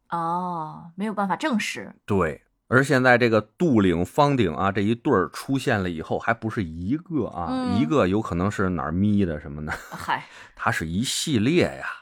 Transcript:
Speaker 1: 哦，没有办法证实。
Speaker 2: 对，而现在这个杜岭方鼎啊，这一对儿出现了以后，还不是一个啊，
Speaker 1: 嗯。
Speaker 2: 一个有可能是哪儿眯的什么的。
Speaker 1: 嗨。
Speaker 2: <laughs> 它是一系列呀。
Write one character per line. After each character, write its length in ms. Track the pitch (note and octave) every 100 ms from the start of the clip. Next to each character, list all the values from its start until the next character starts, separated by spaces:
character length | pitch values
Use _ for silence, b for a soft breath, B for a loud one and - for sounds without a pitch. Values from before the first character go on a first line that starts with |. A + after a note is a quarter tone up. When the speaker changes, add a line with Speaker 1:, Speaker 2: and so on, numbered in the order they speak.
| -
Speaker 1:
哦， 800 | E3+ E3 F3 F3+ F3 D#3 D3+ E3+ F3+
没 80 |
有 100 | G#3+
办 140 | G#3 G3
法 80 | E3
证 220 | D#4 A3
实。 360 | - B2 F#2+ -
Speaker 2:
对， 380 | - G2 E2 - _ _ -
而 160 | B2
现 200 | C3+ C3
在 140 | B2+ A#2+
这 140 | A#2+
个 100 | A2
杜 400 | - - F3 A2+
岭 240 | F#2+ E2+
方 320 | F2 - C#3+ C3+
鼎 160 | F#2
啊， 200 | C#2+ F#2+
这 80 | G2+
一 160 | G2+ A#2
对 180 | D#3
儿 140 | G#2 D#2+
出 280 | - - C3+
现 240 | C#3+ A2
了 80 | F2+
以 140 | D#2+
后， 160 | D#2+ F2+
还 160 | -
不 160 | A#2 A2
是 140 | A2+
一 320 | E2 D#2+ F2+ D3+
个 300 | F3+ D#3 F#2
啊， 200 | E2 E2+
Speaker 1:
嗯。 320 | - G2+ G2
Speaker 2:
一 60 | D3+
个 220 | D3+ F#2
有 120 | G2+
可 140 | -
能 160 | F2 G2
是 180 | - F#2+
哪 120 | F2
儿 80 | C#2
眯 340 | F2 G#2 G2+
的 160 | F#2 D2+
什 100 | D#2
么 140 | D2
的。 80 | D2+
Speaker 1:
嗨。 540 | - - - E2 C3 - B
Speaker 2:
<laughs> 120 | B B
它 140 | -
是 140 | A#2 D#2+
一 160 | F2
系 340 | C3+ - E3 B2
列 240 | A2+ F3
呀。 240 | F2+ C2+ - -